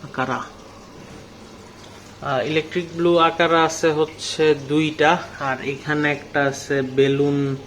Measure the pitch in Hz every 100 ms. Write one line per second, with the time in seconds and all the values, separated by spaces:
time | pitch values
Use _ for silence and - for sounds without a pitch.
0 | 139 135 131 123 - - - - - -
1 | - - - - - - - - - -
2 | - - 139 135 123 156 156 180 165 165
3 | 175 170 165 165 170 165 165 165 165 151
4 | 156 - - - 156 143 135 151 156 151
5 | 151 180 - - 139 131 135 139 - 151
6 | 147 143 - 147 139 135 - 139 131 131
7 | 139 139 143 143 139 135